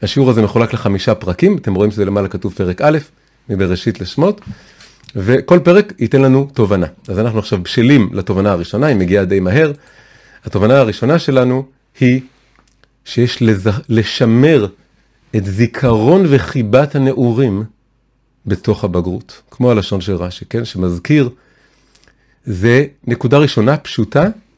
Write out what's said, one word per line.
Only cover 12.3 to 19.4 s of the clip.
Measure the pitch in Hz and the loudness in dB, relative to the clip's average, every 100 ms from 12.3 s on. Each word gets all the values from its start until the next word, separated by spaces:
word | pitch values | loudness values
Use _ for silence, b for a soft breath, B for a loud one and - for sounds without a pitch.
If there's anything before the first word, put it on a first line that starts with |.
| _ _ _ _ _ _ _ | _ _ _ _ _ _ _
שיש | - - 120 - | -8 -2 -2 0
לז-, | 113 101 107 107 - | 0 2 0 -4 -2
לשמר | 113 101 - 120 113 147 147 101 - _ _ _ _ _ 110 | -2 -2 0 2 4 4 4 0 -8 _ _ _ _ _ -6
את | 98 | -4
זיכרון | 98 117 - 131 110 117 190 175 | 0 -2 0 0 2 4 4 4
וחיבת | 139 - 135 107 123 147 | 2 0 -4 2 2 2
הנעורים | 143 135 135 120 113 131 98 110 _ _ _ _ _ _ _ 101 | 0 0 0 0 0 0 -2 -6 _ _ _ _ _ _ _ -8
בתוך | 95 - 101 | -6 -4 -4
הבגרות, | 98 87 87 98 - - | -2 -4 -4 -8 -12 -20